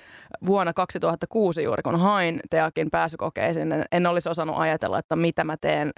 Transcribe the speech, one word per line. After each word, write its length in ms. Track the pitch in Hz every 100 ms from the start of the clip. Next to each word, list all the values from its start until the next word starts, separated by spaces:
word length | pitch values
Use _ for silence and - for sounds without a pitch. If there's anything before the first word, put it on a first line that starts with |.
| - - - - 180
vuonna 280 | 202 175
kaksituhatta 540 | 170 180 180 165 165 165
kuusi 340 | 226 196 165
juuri, 200 | 135 110
kun 160 | - 170
hain 400 | 190 208 170 165 -
teakin 400 | 160 160 160 156
pääsykokeisiin, 800 | 165 165 160 165 - 110 165 156
en, 140 | 151 -
en 160 | 175 175
olisi 220 | 175 170
osannut 260 | 165 156 -
ajatella, 400 | 160 156 98 92
että 160 | - 160
mitä 280 | 170 165
mä 140 | 160 160
teen 300 | 147 151 151